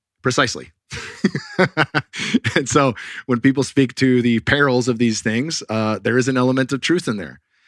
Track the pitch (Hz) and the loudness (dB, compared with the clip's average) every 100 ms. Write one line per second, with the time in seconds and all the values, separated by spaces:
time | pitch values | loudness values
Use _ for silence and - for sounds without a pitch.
0 | _ _ 127 135 127 69 62 _ _ - | _ _ -2 0 0 -4 -14 _ _ -16
1 | - - 190 - - - 180 156 147 - | -14 -4 -4 -4 -6 -2 0 0 -2 -2
2 | - - - 226 - 170 135 147 139 107 | -6 -8 -4 -2 0 0 2 2 2 0
3 | - - - 120 139 139 127 - 127 - | -10 -12 -2 2 2 2 0 2 0 2
4 | 131 127 120 113 - 143 143 123 123 117 | 2 4 4 2 2 2 2 2 0 0
5 | 120 107 113 113 151 156 - 110 107 101 | 0 0 -2 -2 -2 -6 -4 -2 -2 -2
6 | 110 123 127 127 127 131 131 135 - 175 | 0 0 2 2 2 2 0 -2 0 0
7 | 160 107 76 64 _ _ | -2 -6 -8 -14 _ _